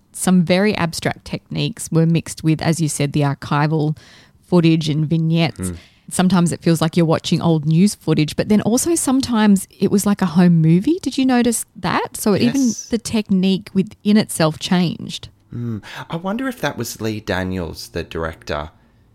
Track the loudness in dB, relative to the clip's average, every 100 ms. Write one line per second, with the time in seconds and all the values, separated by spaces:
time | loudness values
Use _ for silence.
0 | _ -6 2 2 4 2 2 0 -4 -4
1 | -6 -6 -10 -12 -8 -4 -4 -6 -2 2
2 | 4 2 -2 -6 -2 0 0 0 -2 -2
3 | -2 0 -2 -2 -4 -2 0 0 -2 -4
4 | -10 -20 -20 _ 0 2 4 2 0 -2
5 | 0 0 0 0 0 -2 -8 -8 -16 _
6 | -12 0 2 4 2 0 0 0 0 0
7 | 2 2 0 0 2 0 2 4 2 0
8 | -2 0 0 -2 0 2 2 0 0 0
9 | 0 0 0 2 4 4 2 -4 0 0
10 | 0 0 0 4 6 6 6 4 2 -2
11 | -2 -2 2 2 2 0 -6 -8 -4 -2
12 | -4 -4 0 2 2 2 0 -2 -6 -6
13 | -2 -4 0 0 2 0 -2 -2 -2 -4
14 | 2 2 2 0 -2 -2 -2 0 0 -2
15 | -10 -14 -16 _ _ -10 -6 -8 -10 -18
16 | -12 -10 -6 -6 -6 -4 -6 -6 -10 -6
17 | -6 -6 -4 -4 -2 -4 -6 -10 -12 -10
18 | -8 -6 -8 -8 -8 -8 -8 _ _ _
19 | _